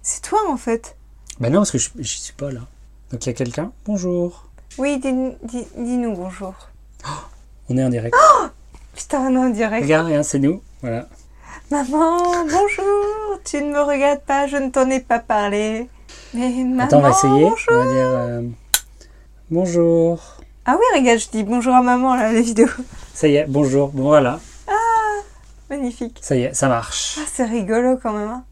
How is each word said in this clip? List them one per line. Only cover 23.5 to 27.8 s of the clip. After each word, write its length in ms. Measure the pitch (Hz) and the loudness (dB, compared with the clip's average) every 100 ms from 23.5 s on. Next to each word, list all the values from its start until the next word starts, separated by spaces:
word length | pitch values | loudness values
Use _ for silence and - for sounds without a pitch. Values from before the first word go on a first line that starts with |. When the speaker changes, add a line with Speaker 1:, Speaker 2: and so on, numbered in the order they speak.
| 135 143 135 139 | 0 2 2 0
Speaker 2:
Bon, 140 | 143 | -2
voilà. 360 | 135 151 127 151 - - - | 4 4 4 -2 -10 -20 -4
Speaker 1:
Ah, 540 | 415 466 453 440 415 415 - - - - | -2 2 0 0 -6 -10 -20 -20 -20 -12
magnifique. 500 | 285 247 240 233 - | -6 -6 -6 -10 -10
Speaker 2:
Ça 140 | - 135 | -4 -2
y 80 | |
est, 100 | 123 | -2
ça 140 | - 135 | -2 0
marche. 500 | 117 113 - - - | 0 -4 -8 -8 -8
Speaker 1:
Ah, 60 | 302 | -10
c'est 140 | - 240 | -4 -4
rigolo 520 | 233 190 220 | -2 -2 0